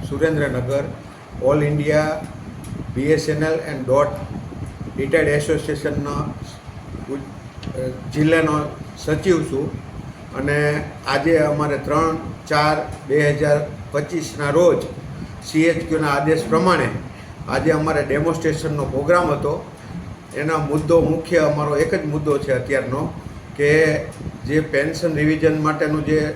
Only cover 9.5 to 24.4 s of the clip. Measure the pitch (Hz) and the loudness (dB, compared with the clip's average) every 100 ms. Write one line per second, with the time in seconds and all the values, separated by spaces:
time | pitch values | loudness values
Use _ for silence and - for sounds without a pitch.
9.5 | 135 151 - - - - - - 135 143 | -2 -2 -6 -12 -12 -14 -14 -12 -6 0
10.5 | 147 147 147 - - - 143 156 160 151 | 2 2 0 -6 -8 -2 0 4 4 4
11.5 | 147 147 135 - 151 160 160 - - - | 2 0 -2 0 2 2 0 -8 -12 -2
12.5 | 151 151 156 - - 139 147 147 147 147 | 2 2 2 -4 -10 0 2 2 2 2
13.5 | 147 147 147 - 143 147 170 160 - 147 | 2 0 -8 -4 -4 -2 -4 -6 -4 2
14.5 | 151 175 117 - - - - - - - | 6 6 4 -2 -10 -12 -12 -12 -12 -2
15.5 | 156 165 165 165 156 151 143 151 156 110 | 2 4 2 -2 0 2 2 2 2 2
16.5 | 160 185 165 117 - - - - - - | 2 4 4 2 -4 -10 -14 -16 -12 -4
17.5 | 131 160 156 156 147 143 143 165 160 160 | 0 2 2 2 0 0 0 0 0 0
18.5 | 151 160 147 127 131 147 180 170 143 143 | 0 -2 -2 -2 -2 4 4 4 0 0
19.5 | 175 - - - 175 - - - - 151 | -4 -8 -16 -12 -12 -12 -14 -10 -4 0
20.5 | 160 143 151 151 170 156 165 - 170 151 | 0 0 0 4 4 6 0 2 4 4
21.5 | 147 147 143 147 185 151 151 147 139 135 | 2 0 2 2 0 0 -2 0 0 2
22.5 | 127 123 135 120 135 165 - - - - | -2 2 0 0 -2 -4 -6 -12 -14 -14
23.5 | - 143 156 160 - - - - - | 0 4 6 4 2 -4 -10 -12 -8